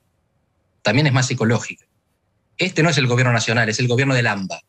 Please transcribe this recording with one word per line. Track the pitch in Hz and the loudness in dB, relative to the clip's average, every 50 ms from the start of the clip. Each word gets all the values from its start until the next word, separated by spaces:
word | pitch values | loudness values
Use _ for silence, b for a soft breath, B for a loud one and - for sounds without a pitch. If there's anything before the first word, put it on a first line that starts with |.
| _ _ _ _ _ _ _ _ _ _ _ _ _ _ _ _ | _ _ _ _ _ _ _ _ _ _ _ _ _ _ _ _
también | - 104 104 139 156 143 | -4 0 2 2 2 2
es | 123 | 2
más | 135 123 - | 2 0 -2
psicológica. | 113 - 113 113 120 107 - - - - _ _ _ _ _ _ _ _ _ _ _ _ _ _ _ - | -2 -2 0 0 0 0 -2 -6 -14 -18 _ _ _ _ _ _ _ _ _ _ _ _ _ _ _ -6
Este | 175 185 - 165 151 | -4 -2 0 2 2
no | 170 | 2
es | 156 147 | 2 2
el | 131 120 | 0 2
gobierno | 120 123 127 123 120 | 2 2 2 2 2
nacional, | 110 - 120 113 120 113 107 | 0 0 0 0 0 0 0
es | 107 - | 0 -2
el | 127 120 | -2 0
gobierno | 120 120 139 139 135 | 0 0 0 0 0
del | 123 117 113 | 0 0 0
amba. | 104 101 95 87 85 - - | -2 -4 -6 -8 -10 -12 -14